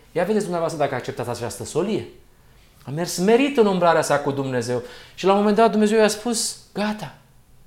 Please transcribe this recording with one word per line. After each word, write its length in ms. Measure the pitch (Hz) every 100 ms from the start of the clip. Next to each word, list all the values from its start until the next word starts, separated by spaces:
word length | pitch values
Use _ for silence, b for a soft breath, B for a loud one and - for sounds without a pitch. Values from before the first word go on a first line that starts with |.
| -
Ia 120 | 156
vedeți 200 | 180 214
dumneavoastră 360 | 170 175 160 156
dacă 120 | 139 127
acceptați 340 | - 127 120
această 360 | 113 117 - 110
solie. 420 | 147 202 165 - - - b b b b b -
A 60 |
mers 220 | 147 175
smerit 440 | - 190 233 277 277
în 80 | 208
umblarea 360 | 185 170 160
sa 180 | 151 143
cu 120 | 143
Dumnezeu. 500 | 135 135 127 117 123 B B B B
Și 100 | 185
la 60 |
un 60 | 202
moment 180 | 208 208
dat 160 | 226
Dumnezeu 260 | 214 208 220
i-a 100 | 214
spus, 500 | 214 240 226 - - -
„Gata, 440 | - 214 208 147 - _ _ _ -